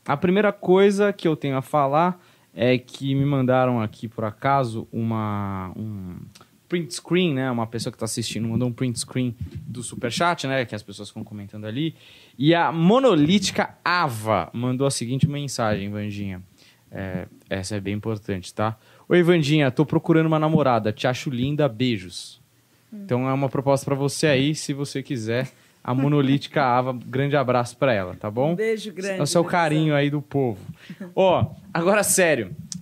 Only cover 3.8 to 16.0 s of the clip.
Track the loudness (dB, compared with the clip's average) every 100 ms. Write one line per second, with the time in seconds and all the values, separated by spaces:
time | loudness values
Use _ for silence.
3.8 | -2 -6 -12 -6 -6 -2 0 0 0 -6
4.8 | -8 -4 -4 -2 -2 -4 -4 -6 -8 -8
5.8 | -10 -10 -10 -12 -16 -20 _ _ -6 -6
6.8 | -6 -10 -2 2 2 0 -2 -2 -4 -6
7.8 | -8 -8 -6 -6 -6 -4 -2 -2 -2 -2
8.8 | -4 -4 -6 -4 -4 -6 -10 -12 -12 -12
9.8 | -12 -8 -6 -2 0 -2 -2 -4 -4 -8
10.8 | -12 -16 -14 -14 -14 -14 -14 -12 -8 -6
11.8 | -6 -8 -20 -20 -14 0 4 4 4 4
12.8 | 6 6 6 6 4 4 2 -2 -4 -4
13.8 | -2 0 0 -2 0 0 0 -4 -2 0
14.8 | 0 -2 -4 0 0 0 -6 -2 -2 -2
15.8 | -4 -6